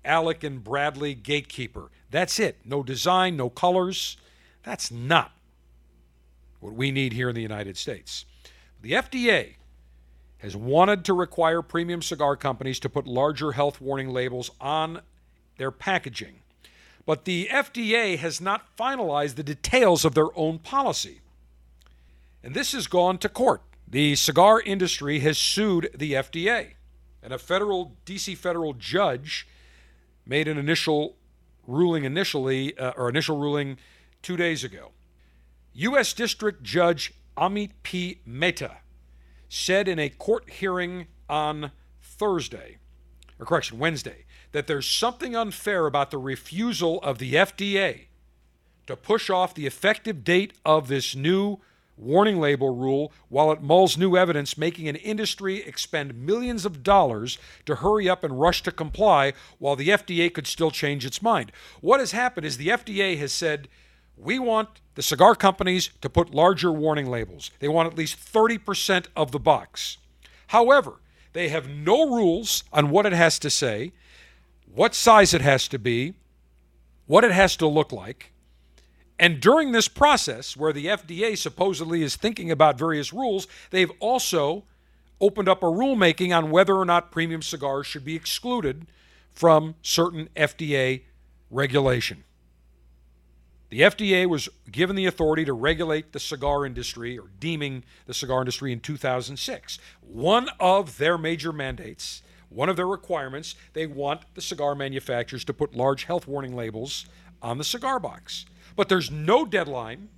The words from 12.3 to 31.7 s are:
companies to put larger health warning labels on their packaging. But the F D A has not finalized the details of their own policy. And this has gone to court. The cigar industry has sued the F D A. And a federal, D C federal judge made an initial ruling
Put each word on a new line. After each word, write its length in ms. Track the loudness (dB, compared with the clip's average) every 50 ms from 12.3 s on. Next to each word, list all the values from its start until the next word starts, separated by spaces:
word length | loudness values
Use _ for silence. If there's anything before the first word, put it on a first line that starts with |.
| 0
companies 420 | -2 -4 -6 -6 -6 -6 -8 -6 -6
to 80 | -6 -6
put 180 | -4 -6 -6 -4
larger 440 | 0 0 0 0 0 -2 -4 -4
health 280 | -2 0 0 -2 -2 -4
warning 300 | -6 -6 -6 -6 -6 -4
labels 420 | -4 -4 -4 -4 -4 -8 -10 -10 -12 -10
on 400 | -6 -4 -2 -2 -2 -4 -6 -12 -18 _ _ _ _ _ _ _ _ _ _
their 160 | -8 -8 -8
packaging. 640 | -8 -6 -4 -4 -4 -4 -4 -8 -12 -14 -14 -16 -18 _ _ _ _ _ _ -20 _ _ -20 -20 _ _ _
But 200 | -4 -4 -2 -2
the 260 | -4 -4 -2 -2 -2
F 220 | -2 -2 -2 -4
D 240 | -6 -6 -2 0 0
A 180 | 0 0 0 -2
has 260 | -2 -4 -6 -6 -6
not 360 | -4 -4 -4 -4 -6 _ _
finalized 580 | -6 -6 -4 -4 -4 -2 -2 -2 -2 -2 -2 -4
the 80 | -8
details 600 | -8 -10 -10 -8 -4 2 4 6 6 6 6 4 4
of 100 | 2 4
their 220 | 2 2 2 0 -2
own 220 | -4 -4 -4 -6
policy. 600 | -8 -4 -2 -2 0 0 -2 -4 -6 -10 -14 -20 -20 _ _ _ _ _ _ _ _ _ _ _ _ _ _ _ _ _ _ _ _ _ _ _
And 120 | -14 -10 -6
this 180 | -6 -4 -4
has 140 | -4 -6 -6
gone 320 | -2 0 2 2 2 0 -2
to 100 | -4 -6
court. 320 | -2 0 0 0 0 0 -4 -16 -20 -20 -14
The 300 | -6 -2 0 2 2 2
cigar 460 | 2 0 2 4 6 8 8 8 6
industry 560 | 2 0 -2 -2 -2 -2 -2 -4 -4 -4 -2 0
has 180 | 0 0 0
sued 540 | 0 -2 -2 0 0 2 2 2 0 0 -4 -6
the 220 | -6 -6 -4 -2
F 140 | -2 -4 -4
D 180 | -6 -4 -2 -2
A. 260 | -2 -2 -4 -8 -16 -20 -20 -20 _ _ _ _ _ _
And 120 | -14 -12 -12
a 40 | -10
federal, 580 | -4 -2 -2 0 0 0 -2 -4 -4 -8 -14 -20 -16
D 100 | -12 -10
C 180 | -10 -8 -8 -8
federal 380 | -6 -6 -4 -4 -4 -4 -6
judge 760 | -6 -8 -8 -2 0 0 2 0 0 -4 -6 -10 -10 -10 -12 _ _ _ -20 -20 -20 _ _ _ _ _ _ _ _ _ -8
made 240 | -4 -2 -2 0 -2
an 80 | -2
initial 600 | -2 0 0 0 0 2 0 0 0 0 -4 -8 _ _ _ _ _ _ _ _ _ _
ruling 380 | -4